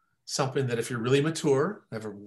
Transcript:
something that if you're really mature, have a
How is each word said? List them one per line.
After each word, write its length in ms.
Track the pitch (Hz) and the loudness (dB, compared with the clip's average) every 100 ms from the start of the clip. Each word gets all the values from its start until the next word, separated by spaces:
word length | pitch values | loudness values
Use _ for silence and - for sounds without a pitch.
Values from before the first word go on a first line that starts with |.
| _ _ | _ _
something 440 | - - 127 143 123 | -8 -2 -2 0 -2
that 120 | 117 | -2
if 100 | 113 | -4
you're 100 | 120 | -2
really 220 | 120 139 | 2 4
mature, 600 | 151 156 156 135 180 208 - | 4 2 2 4 2 -4 -12
have 140 | 110 107 | -10 -10
a 100 | 101 | -12